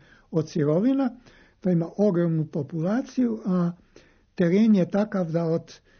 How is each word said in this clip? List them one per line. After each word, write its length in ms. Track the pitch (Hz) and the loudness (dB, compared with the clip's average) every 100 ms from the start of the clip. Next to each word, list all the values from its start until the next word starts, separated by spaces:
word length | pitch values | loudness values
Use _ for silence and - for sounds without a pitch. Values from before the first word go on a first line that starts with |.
| - - _ | -14 -20 _
od 180 | 165 156 | -4 -4
sirovina, 680 | 175 147 160 240 269 262 - - - - _ | -2 0 2 2 0 -2 -4 -16 -20 -20 _
to 100 | 185 | 0
ima 200 | 175 165 - | 0 0 0
ogromnu 480 | 208 175 170 160 156 | 0 2 0 -2 -4
populaciju, 960 | 165 131 165 175 233 269 - 240 220 202 | -6 -6 -6 -4 -4 -4 -2 -2 -2 -2
a 260 | 180 175 175 _ - _ _ _ - | 0 -2 -4 _ -20 _ _ _ -2
teren 400 | 175 190 226 202 | 2 4 4 4
je 140 | 170 | 2
takav 420 | 196 208 196 165 | 0 -2 -4 -2
da 140 | 165 165 | -2 -2
od 340 | 165 160 - _ | -2 -4 -18 _